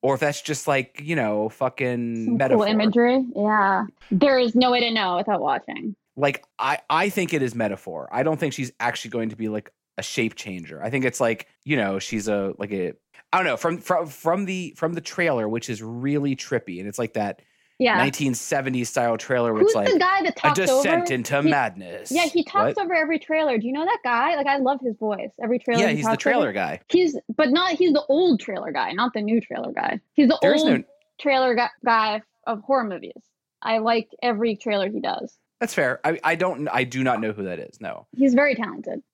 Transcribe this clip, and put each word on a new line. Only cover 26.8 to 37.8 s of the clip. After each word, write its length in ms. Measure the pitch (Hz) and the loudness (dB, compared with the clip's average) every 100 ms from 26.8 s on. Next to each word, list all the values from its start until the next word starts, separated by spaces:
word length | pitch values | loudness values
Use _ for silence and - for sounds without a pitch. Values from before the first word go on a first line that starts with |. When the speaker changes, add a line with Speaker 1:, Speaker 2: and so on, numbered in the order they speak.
| _ | _
Speaker 2:
He's, 280 | 349 359 285 - 226 | 2 2 0 -10 0
but 140 | 302 | 2
not, 220 | 294 359 | 2 2
he's 180 | 330 359 | 2 4
the 100 | 294 - | 4 2
old 300 | 277 359 240 | 2 4 2
trailer 300 | - - - | 0 -8 -6
guy, 180 | 139 110 | -4 -4
not 220 | 170 247 | -2 -2
the 80 | 226 | -2
new 180 | 208 226 | 0 0
trailer 300 | - - - | 0 -8 -6
guy. 260 | - - 208 _ | -4 -2 -4 _
He's 140 | - 269 | 4 6
the 80 | 311 | 6
Speaker 1:
There's 200 | - 302 | 4 4
Speaker 2:
old 80 | 311 | 4
Speaker 1:
no 120 | - - _ _ _ | 2 -2 _ _ _
Speaker 2:
trailer 360 | 285 262 262 233 | 0 2 2 2
gu-, 120 | 240 - 240 | 0 -2 2
guy 360 | 226 220 214 - _ - | 2 2 -2 -8 _ -8
of 140 | 220 | -8
horror 200 | 208 269 226 | 0 0 0
movies. 260 | 180 - - _ _ _ _ | -8 -12 -18 _ _ _ _
I 160 | - 226 | -2 0
like 300 | 220 233 226 - | 2 0 -2 -4
every 340 | 247 214 233 208 | -2 0 0 -2
trailer 320 | - 202 196 | -2 -2 -2
he 100 | 214 | -4
does. 360 | - - - _ _ _ | -4 -6 -8 _ _ _
Speaker 1:
That's 120 | 240 | -4
fair. 260 | - 135 131 151 | 0 0 0 -2
I, 140 | 165 | 0
I 120 | - 165 | 0 0
don't, 320 | 180 139 151 | 0 -2 -2
I 140 | 123 | 0
do 180 | 127 127 | -2 0
not 160 | 131 120 | 0 0
know 100 | 110 | -2
who 120 | 107 95 | -4 -6
that 140 | 85 | -8
is. 200 | - - | -10 -12